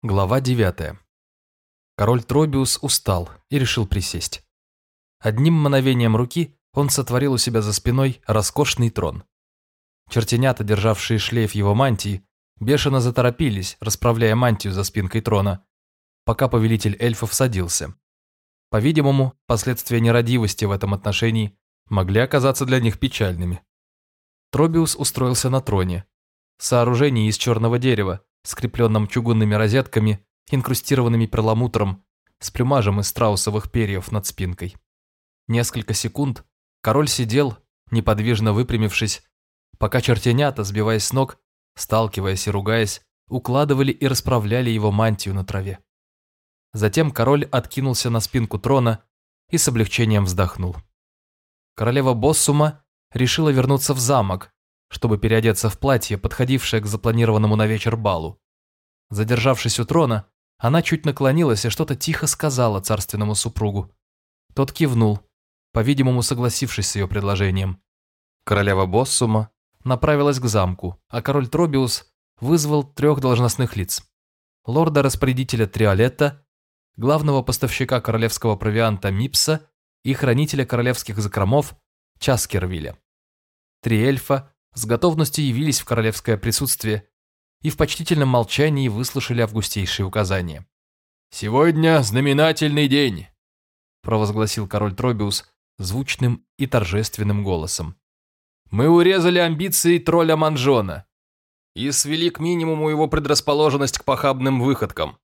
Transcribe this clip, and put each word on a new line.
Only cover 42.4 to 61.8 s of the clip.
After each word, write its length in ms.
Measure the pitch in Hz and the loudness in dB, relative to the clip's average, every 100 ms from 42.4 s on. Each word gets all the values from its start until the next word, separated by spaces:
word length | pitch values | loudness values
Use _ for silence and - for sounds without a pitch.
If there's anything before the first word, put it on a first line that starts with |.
| - | -2
и 40 | |
ругаясь, 520 | 101 98 113 107 - _ _ _ | -2 0 0 0 -4 _ _ _
укладывали 640 | 123 - 131 143 135 139 | -8 -2 0 2 2 2
и 140 | - 139 | 0 -2
расправляли 640 | 131 - 123 104 120 123 | -2 0 0 0 0 0
его 220 | 110 104 | 0 2
мантию 420 | 101 113 104 98 | 2 2 0 -4
на 100 | 95 | -6
траве. 340 | 95 98 95 92 _ _ _ _ _ _ _ _ _ | -4 -6 -6 -12 _ _ _ _ _ _ _ _ _
Затем 380 | 107 107 127 156 | -2 0 2 -2
король 340 | - 120 143 | 0 2 2
откинулся 640 | 147 127 - - 135 120 123 | 2 -2 -4 -4 -2 -2 0
на 100 | 117 | -2
спинку 380 | - 131 113 104 | -2 -2 -2 -4
трона 440 | - 139 120 110 _ _ _ _ _ | 2 2 2 -2 _ _ _ _ _
и 80 | 170 | 0
с 80 | - | 0
облегчением 560 | 120 107 - 113 107 | 2 0 2 2 2
вздохнул. 520 | 95 90 90 - 90 90 - _ _ _ _ _ _ _ _ | 2 0 -2 -2 -8 -8 -16 _ _ _ _ _ _ _ _
Королева 400 | - 110 131 131 | -4 0 2 2
Боссума 720 | 120 131 156 - 147 151 151 _ _ _ | 2 2 2 2 2 2 -2 _ _ _
решила 360 | 113 127 - 156 | -2 0 2 2
вернуться 460 | 131 127 139 - | 2 2 0 0
в 40 | 131 | -2
замок, 540 | 120 135 101 92 - _ _ _ _ | 2 2 0 -4 -10 _ _ _ _
чтобы 300 | - 117 104 | -6 -2 0
переодеться 500 | 113 113 113 104 110 | 2 2 2 0 -2
в 100 | - | -2
платье, 400 | 135 127 - 104 | 0 0 0 -4
подходившее 640 | - - 127 135 - 113 | -6 -2 0 0 0 -2
к 60 | 104 | -2
запланированному 720 | 107 120 113 117 107 107 107 | -2 0 2 4 4 2 2
на 100 | 107 | 2
вечер 300 | 110 117 113 | 0 -2 -2
балу. 440 | 104 87 80 - _ _ _ _ _ _ _ | -2 -2 -4 -12 _ _ _ _ _ _ _
Задержавшись 680 | 104 110 120 123 123 117 - | -4 0 2 2 0 -2 -2
у 40 | |
трона, 420 | 117 165 143 110 - _ _ _ | 0 2 2 0 -6 _ _ _
она 240 | 117 160 | 2 2
чуть 220 | 165 160 | 2 -2
наклонилась 600 | 160 143 135 151 160 107 | -2 0 2 4 2 2
и 40 | 120 | -2
что-то 280 | - | -4